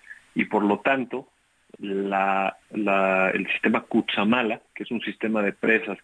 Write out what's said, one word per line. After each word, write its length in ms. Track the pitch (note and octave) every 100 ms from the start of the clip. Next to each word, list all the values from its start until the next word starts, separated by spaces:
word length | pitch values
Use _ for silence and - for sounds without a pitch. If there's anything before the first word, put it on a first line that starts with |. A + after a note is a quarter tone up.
| - - _ -
y 100 | G#2+
por 180 | G#2+
lo 180 | G2+ G2+
tanto, 460 | C#3 C3+ A#2+ B2+ - _ _ _ _ -
la, 800 | G2+ G2 G2 G2 G2 G2 G2 - -
la, 580 | A2 G2+ G2 F#2+ F#2+ F#2
el 160 | - -
sistema 300 | - A2 A#2
Cutzamala, 800 | - A2+ - - G#2 B2 A2 A2+ _
que 80 | -
es 80 | G#2
un 120 | A2+
sistema 420 | G#2+ - A2 A2
de 100 | G2+
presas 460 | - A2+ A2 G#2+ F#2+